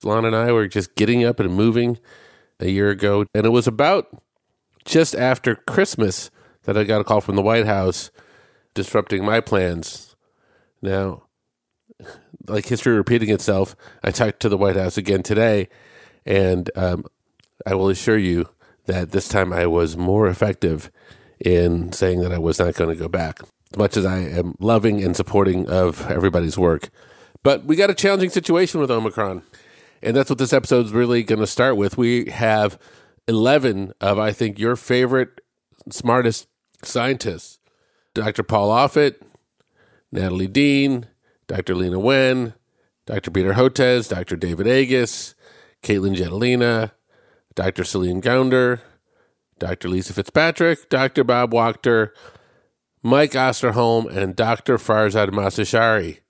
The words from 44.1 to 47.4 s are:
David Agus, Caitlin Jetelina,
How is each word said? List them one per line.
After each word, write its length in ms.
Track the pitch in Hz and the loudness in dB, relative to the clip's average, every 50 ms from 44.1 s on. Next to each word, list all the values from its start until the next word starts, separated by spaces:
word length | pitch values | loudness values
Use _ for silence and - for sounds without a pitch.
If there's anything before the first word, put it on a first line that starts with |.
| 104 92 90 - 95 | -6 -8 -6 -6 -6
David 320 | 80 92 87 85 85 98 | -4 -4 -4 -4 0 0
Agus, 680 | 117 127 135 135 123 131 127 120 - - - - - - _ _ - - - - _ _ _ | 2 2 2 2 2 2 0 0 0 -4 -8 -10 -12 -16 _ _ -20 -20 -20 -20 _ _ _
Caitlin 340 | - - 104 98 95 98 95 | -4 -2 0 0 0 0 0
Jetelina, 760 | 90 90 82 90 104 123 123 123 120 120 120 117 110 110 107 - _ _ _ _ _ _ _ _ _ | -2 -4 -4 -4 -2 0 0 2 2 2 2 0 0 -2 -4 -8 _ _ _ _ _ _ _ _ _